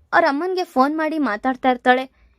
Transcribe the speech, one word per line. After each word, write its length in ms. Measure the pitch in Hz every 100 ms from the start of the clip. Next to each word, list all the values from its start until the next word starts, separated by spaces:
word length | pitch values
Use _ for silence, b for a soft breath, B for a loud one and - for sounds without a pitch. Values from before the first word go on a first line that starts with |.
| _
ಅವ್ರ 120 | - 330
ಅಮ್ಮನ್ಗೆ 360 | 277 359 370
ಫೋನ್ 340 | 349 262 269 311
ಮಾಡಿ 200 | 311 320
ಮಾತಾಡ್ತಾ 520 | 262 208 262 254 262
ಇರ್ತಾಳೆ. 400 | 247 262 254 262 _ _